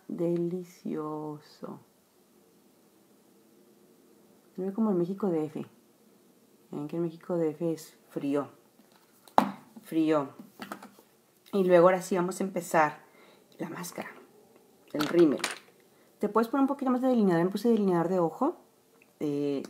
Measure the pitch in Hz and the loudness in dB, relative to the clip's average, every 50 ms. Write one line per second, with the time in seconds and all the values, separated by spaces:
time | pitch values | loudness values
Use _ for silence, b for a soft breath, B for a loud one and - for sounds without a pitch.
0 | _ - - - 170 170 175 175 175 175 175 185 180 175 - - - - 165 156 | _ -12 -6 -4 -2 -2 0 -2 -2 -4 -6 -8 -10 -12 -18 -14 -10 -8 -8 -6
1 | 151 151 156 151 151 151 151 147 151 - - - - - - - - _ _ _ | -6 -8 -8 -8 -10 -10 -12 -14 -16 -20 -20 -18 -16 -16 -16 -16 -20 _ _ _
2 | _ _ _ _ _ _ _ _ _ _ _ _ _ _ _ _ _ _ _ _ | _ _ _ _ _ _ _ _ _ _ _ _ _ _ _ _ _ _ _ _
3 | _ _ _ _ _ _ _ _ _ _ _ _ - _ - _ _ _ _ _ | _ _ _ _ _ _ _ _ _ _ _ _ -20 _ -20 _ _ _ _ _
4 | _ _ - _ _ _ _ _ _ _ - - 185 196 196 220 220 214 190 175 | _ _ -20 _ _ _ _ _ _ _ -12 -8 -8 -6 -2 0 0 2 2 2
5 | 170 170 196 190 220 190 170 156 156 147 - - - - - _ _ _ _ _ | 0 0 -2 -2 -2 0 0 0 -2 -4 -6 -10 -12 -12 -16 _ _ _ _ _
6 | _ _ _ _ _ _ _ _ _ _ _ _ _ - - 147 147 147 165 170 | _ _ _ _ _ _ _ _ _ _ _ _ _ -12 -10 -10 -8 -6 -4 -4
7 | 170 165 160 165 - - 180 170 165 156 151 156 170 165 160 156 - - - _ | -4 -4 -6 -8 -6 -4 -2 0 0 0 -2 -2 -4 -4 -4 -4 -8 -18 -20 _
8 | _ - - 160 143 143 139 143 139 - - - _ _ _ _ - _ _ - | _ -12 -10 -6 -4 -2 -2 -2 -2 -4 -12 -20 _ _ _ _ -20 _ _ -20
9 | _ _ _ _ _ - - - - - - - - - - - - - 160 165 | _ _ _ _ _ 0 2 2 2 2 -4 -12 -18 -20 -20 -20 -14 -6 -2 -2
10 | 160 156 160 151 139 135 - - - - _ - - - - - - - - - | 0 2 0 0 -2 -4 -10 -18 -20 -20 _ -20 -16 -16 -16 -16 -18 -20 -20 -20
11 | - _ _ _ _ _ _ _ _ - - 202 185 180 180 170 170 185 185 185 | -20 _ _ _ _ _ _ _ _ -4 0 2 4 6 8 8 8 8 6 4
12 | - - 208 175 175 185 190 - 202 190 - 180 170 - - 170 151 151 - - | 0 -2 -2 -2 0 -2 -2 -4 -4 -4 -4 -6 -6 0 2 2 2 2 0 -8
13 | - B B B B B B B B B B - 165 165 170 170 175 - - - | -20 B B B B B B B B B B -12 -12 -12 -10 -12 -12 -12 -10 -12
14 | - - - - - - _ - - _ - - _ _ _ _ _ - - 147 | -12 -12 -14 -20 -20 -20 _ -20 -20 _ -20 -20 _ _ _ _ _ -10 -6 -4
15 | 151 - - 175 170 151 123 - - - - - b b b b b b b b | -4 0 4 6 6 6 6 2 -2 -6 -8 -10 b b b b b b b b
16 | b b b - - 196 208 220 233 226 - 277 277 269 277 277 262 269 247 247 | b b b -4 -4 0 2 2 2 2 2 0 2 2 0 -2 -2 -2 0 0
17 | 254 262 254 233 208 190 170 165 175 185 196 208 - 240 233 208 202 190 180 170 | 2 2 2 4 4 4 4 4 2 2 0 0 2 2 2 4 4 2 2 2
18 | 170 170 190 185 170 160 - - 254 311 359 - - _ _ _ _ _ _ _ | 2 0 2 0 0 0 0 0 -2 -2 -2 -4 -14 _ _ _ _ _ _ _
19 | _ _ _ - - 147 143 143 143 143 143 135 - - | _ _ _ -6 -4 -4 -2 -2 -2 -2 -4 -4 -6 -8